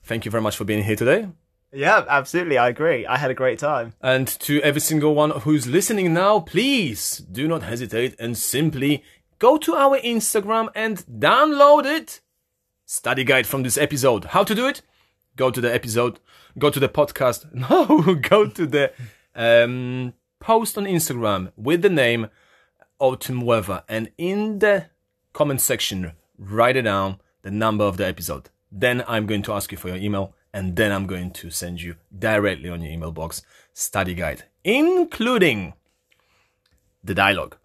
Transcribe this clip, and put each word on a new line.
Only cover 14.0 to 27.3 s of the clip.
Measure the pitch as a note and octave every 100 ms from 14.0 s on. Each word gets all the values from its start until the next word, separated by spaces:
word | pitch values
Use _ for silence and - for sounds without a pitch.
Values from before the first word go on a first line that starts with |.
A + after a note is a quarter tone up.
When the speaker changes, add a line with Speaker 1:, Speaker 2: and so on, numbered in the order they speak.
| C3 A2 -
Speaker 1:
How | F3+
to | G3+
do | A3 B3+
it? | C#4+ _ _ _ _ _ -
Go | B2+
to | B2
the | A#2+
episode, | A#2+ B2 A2 A#2+ - _ _ _ -
go | D3
to | C3+
the | C3+
podcast. | - D3 - B2+ A#2 D3+
<laughs> |
No, | B2 B2+ F4 C#4+ D4 E3
go | F3 - G3+ G#3
to | - D#3+
the, | C#3+ C#3+ - A#2 _ _ -
um, | A#2 A#2 A#2+ B2+ B2 B2+ B2+ - _ _
post | - A3+ A3+ -
on |
Instagram | G3 F3 - B2 A2+ G2 F#2
with | - A2 E3+
the | G3+
name | E3 A#2+ A#2 A2 _ _ _ _ _ _ _
Autumn | C3+ B2+ - B2+
Weather. | A#2+ A2+ G2 F#2 -
And | A2 A2 -
in | E3+ G3+ G#3+ G3+
the | G#3+ G3 D#3+ _ _ _ _
comment | - D3 C3
section, | - A#2+ - G2 F2 D#2+ _ _
write | G2 G#2+ A#2+ B2+
it |
down, | A#2 G2 G2 F#2+ _